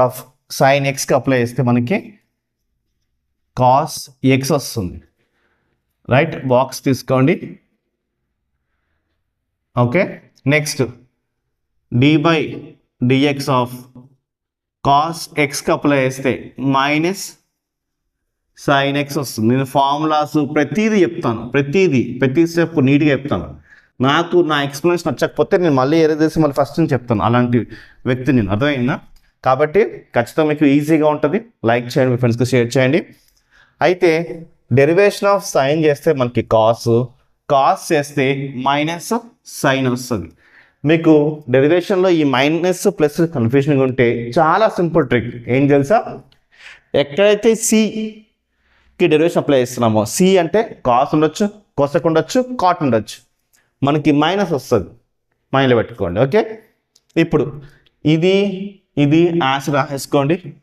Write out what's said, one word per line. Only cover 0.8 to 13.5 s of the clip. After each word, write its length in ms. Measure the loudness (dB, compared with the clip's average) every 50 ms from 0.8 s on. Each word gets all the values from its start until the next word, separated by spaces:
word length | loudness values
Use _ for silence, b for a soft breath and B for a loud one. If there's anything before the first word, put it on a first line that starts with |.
| 0 -2 -4
x-కి 200 | -4 -2 0 0 0
అప్లై 200 | 0 0 0 0 0
చేస్తే 200 | -2 -2 -2 0 2
మనకి 300 | 2 0 0 0 -2 -4 -4 -8 -20 _ _ _ _ _ _ _ _ _ _ _ _ _ _ _ _ _ _ _ _ _ _ _ _ _ _ _ -4 0
cos 340 | 2 2 2 2 0 -2 -8 -12 -16 -16 -10 _ 0 2 2 2
x 40 | 2 0 -2
వస్తుంది, 420 | -2 -4 -6 -8 -8 -8 -8 -10 -14 -20 _ _ _ _ _ _ _ _ _ _ _ _ _ _ _ _ _ _ _ _ 0 0
రైట్? 200 | 0 0 0 -4 -6 -2 0 2
బాక్స్ 280 | 2 2 0 -4 -6 -2 -2
తీసుకోండి. 460 | -2 -2 -2 -2 0 2 2 2 0 0 -4 -14 -18 -20 _ _ _ _ _ _ _ _ _ _ _ _ _ _ _ _ _ _ _ _ _ _ _ _ _ _ _ _ _ _ _ _ _ _ _ _ _ _ _ _ _ _ -2 0 0
ఓకే, 180 | 0 2 0 -2 -2 -4 -14 _ _ _ _ -2 0 0
నెక్స్ట్ 280 | 0 0 -2 -4 -4 -4 -6 -6 -14 _ _ _ _ _ _ _ _ _ _ _ _ _ _ _ _ _ -4 0 2 2
D 100 | 4 4 2 2
by 140 | 2 0 0 -2 -4 -8 -12 -16 -18 -20 _ _ _ _ -4 0 0 2
dx 360 | 2 2 0 0 -2 -4 -2